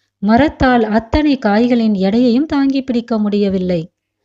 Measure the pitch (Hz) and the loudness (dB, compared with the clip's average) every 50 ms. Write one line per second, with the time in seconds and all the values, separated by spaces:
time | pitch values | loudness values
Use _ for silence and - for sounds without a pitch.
0 | _ _ _ _ 202 208 226 254 285 320 - - 285 254 247 240 220 214 208 226 | _ _ _ _ 0 2 2 2 2 0 0 0 0 2 2 2 0 0 -2 -2
1 | 226 - - 311 302 294 269 262 - 208 202 220 247 240 247 233 226 220 208 185 | -2 -2 -2 0 0 0 0 0 0 0 0 2 2 2 0 0 0 0 0 0
2 | 190 196 214 240 254 240 220 262 320 - 302 277 277 269 269 269 262 - 233 240 | 0 0 0 2 2 2 2 0 0 -2 -2 -2 0 0 -2 -2 -4 -4 -4 -4
3 | 233 - 226 214 214 202 202 202 202 196 190 185 180 180 180 165 165 - _ _ | -4 -4 -4 -2 -2 -2 0 0 0 -2 -2 -2 -2 -2 -4 -4 -6 -8 _ _
4 | _ _ _ _ | _ _ _ _